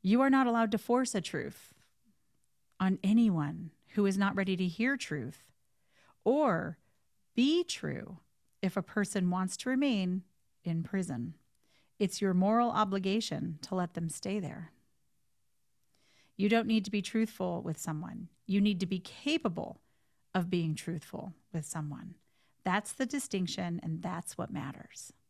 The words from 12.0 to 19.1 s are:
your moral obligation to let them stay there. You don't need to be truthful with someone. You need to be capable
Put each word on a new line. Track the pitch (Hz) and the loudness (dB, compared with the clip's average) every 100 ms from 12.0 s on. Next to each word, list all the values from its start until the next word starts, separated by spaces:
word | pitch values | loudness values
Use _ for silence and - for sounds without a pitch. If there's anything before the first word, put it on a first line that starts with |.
| 196 - | -2 2
your | 196 | 2
moral | 180 190 226 240 | 4 4 4 4
obligation | - 208 196 190 214 - 143 170 151 | 2 2 0 0 0 -2 -4 -6 -8
to | - 185 | -4 -2
let | 175 | -2
them | - 165 | -4 -6
stay | - 196 208 | -6 -4 -4
there. | 170 - 170 _ _ _ _ _ _ _ _ _ _ _ _ _ _ _ _ - | -6 -10 -14 _ _ _ _ _ _ _ _ _ _ _ _ _ _ _ _ -2
You | 196 | 4
don't | 226 - | 4 4
need | 220 | 0
to | 196 | 2
be | 208 | -4
truthful | 185 220 220 - 185 170 | 0 0 -2 -2 -4 -4
with | - 156 | -6 -6
someone. | - 156 170 - 170 _ - | -6 -6 -8 -10 -14 _ -2
You | 196 | 2
need | 208 190 | 4 2
to | 180 | -2
be | 185 | -4
capable | - | -6